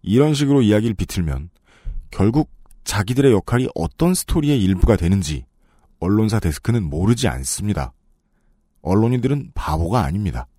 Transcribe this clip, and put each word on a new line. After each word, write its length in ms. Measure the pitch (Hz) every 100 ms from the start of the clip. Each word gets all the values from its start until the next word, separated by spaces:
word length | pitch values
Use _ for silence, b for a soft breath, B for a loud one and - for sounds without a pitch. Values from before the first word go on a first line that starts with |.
이런 320 | 87 113 151
식으로 300 | 143 143 139
이야기를 320 | 110 107 113
비틀면 560 | 104 - - 82 67 80 _ b b b b b
결국 400 | - 98 131 156 - - -
자기들의 480 | - 101 101 127 139
역할이 360 | 104 - 117 127
어떤 400 | - 82 - 170
스토리의 480 | 185 - 175 147 143
일부가 340 | 95 92 - 101
되는지 480 | 85 98 78 73 - _ _ _ _ _
언론사 400 | 87 104 110 110
데스크는 440 | 85 76 - 117
모르지 440 | 85 76 98 120 110
않습니다. 640 | 65 67 - 101 87 64 _ _ _ _ _ _ _ _ _
언론인들은 720 | - 98 113 123 127 143 92
바보가 480 | - 78 78 82 120
아닙니다. 420 | 73 92 101 60 60